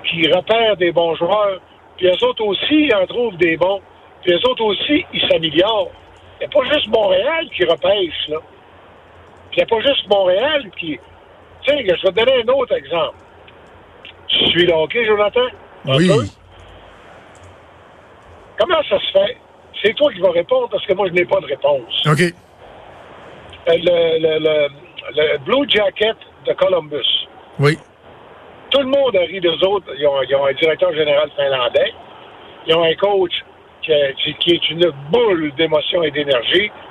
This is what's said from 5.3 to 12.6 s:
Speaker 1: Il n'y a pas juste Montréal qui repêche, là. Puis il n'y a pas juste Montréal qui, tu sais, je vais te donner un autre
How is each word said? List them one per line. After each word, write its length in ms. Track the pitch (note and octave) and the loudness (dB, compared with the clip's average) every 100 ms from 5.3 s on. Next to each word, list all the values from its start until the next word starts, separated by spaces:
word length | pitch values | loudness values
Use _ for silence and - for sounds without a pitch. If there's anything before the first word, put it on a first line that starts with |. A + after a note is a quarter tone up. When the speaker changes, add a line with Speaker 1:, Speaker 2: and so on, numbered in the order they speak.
| E3+ D#3+ D3 G3+ G#3+ F3 - - - - - | 0 0 0 2 0 -4 -10 -20 -20 -20 -14
Speaker 1:
Il 80 | - | -2
n'y 60 | C#4+ | 0
a 60 | |
pas 120 | B3+ | 0
juste 140 | D4 G#3+ | -2 0
Montréal 600 | A3+ G3 F#3 B3+ E4 E4 - | 0 2 2 0 -2 -6 -2
qui 100 | E3 | 0
repêche, 640 | D#3+ F3+ G#3 E3+ - - | 0 0 0 -2 -6 -8
là. 80 | D#3+ - - - - - - - - - - - | -8 -12 -20 -20 -20 -20 -20 -20 -20 -20 -20 -4
Puis 20 | |
il 40 | E3+ | -2
n'y 60 | |
a 20 | E3+ | 0
pas 160 | A3+ | 0
juste 260 | C4 C4+ F#3+ | 0 -2 0
Montréal 600 | G3+ F3+ F#3+ C#4+ D4+ G#3 - | 2 2 2 0 -2 -4 -10
qui, 200 | E3 C3 - - - - - - | -10 -10 -14 -20 -20 -20 -20 -6
tu 60 | - | -2
sais, 60 | D4 G3 | 0 0
je 60 | |
vais 40 | D#3+ | 0
te 120 | F#3+ F#3 B3 | 0 2 2
donner 180 | C4 | 2
un 100 | A3+ | 2
autre 200 | C4+ | 0